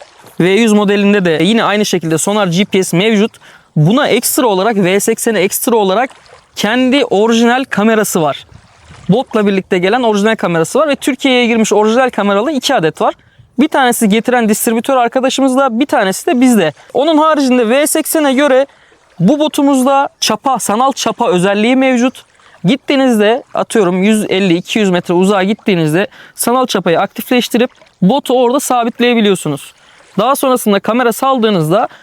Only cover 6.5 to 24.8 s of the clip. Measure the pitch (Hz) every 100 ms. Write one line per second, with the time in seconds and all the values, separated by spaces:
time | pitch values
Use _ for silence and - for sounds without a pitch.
6.5 | - 202 247 254 277 - 190 226 226 233
7.5 | 254 269 - 220 220 202 190 151 - -
8.5 | - _ _ - - - 214 262 220 202
9.5 | 196 - 185 185 254 233 208 214 220 185
10.5 | 165 160 247 302 269 - 254 277 247 233
11.5 | 233 208 208 214 240 254 226 202 196 262
12.5 | 269 - 240 160 - 240 - _ _ -
13.5 | - 311 302 247 226 220 220 233 247 214
14.5 | 214 233 226 254 262 233 262 254 - 269
15.5 | 254 269 220 294 277 190 185 - 247 254
16.5 | 220 156 - - - 302 302 311 302 262
17.5 | 247 214 269 302 320 - 320 285 254 294
18.5 | 254 277 _ _ _ _ - 180 294 302
19.5 | - 277 269 254 277 285 - - 214 277
20.5 | 247 - 208 269 - 233 - 226 180 196
21.5 | 202 226 262 269 247 254 - _ _ -
22.5 | - 170 269 - 277 262 220 208 247 -
23.5 | - 196 226 180 185 202 214 185 190 196
24.5 | 170 - 226